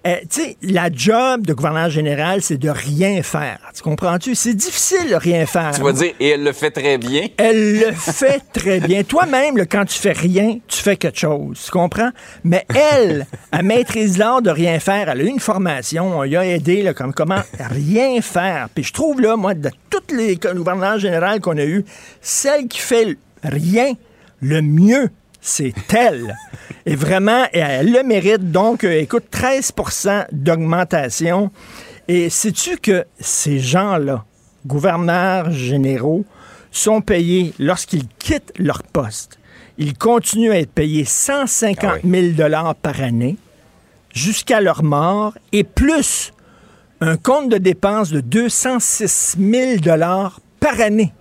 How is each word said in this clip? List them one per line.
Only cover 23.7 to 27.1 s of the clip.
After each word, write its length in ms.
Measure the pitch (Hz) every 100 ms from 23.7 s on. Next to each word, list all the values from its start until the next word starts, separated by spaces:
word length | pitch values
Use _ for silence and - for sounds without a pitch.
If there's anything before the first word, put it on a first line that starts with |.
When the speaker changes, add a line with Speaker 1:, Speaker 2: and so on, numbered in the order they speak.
| 214 269 247 _ _ - _
Speaker 1:
le 180 | 135 156
mieux, 480 | 151 151 202 262 254 - _ _
c'est 340 | - - 135 104 -
elle. 400 | 220 240 139 117 98 - - - - -
Et 100 | 143
vraiment, 480 | 151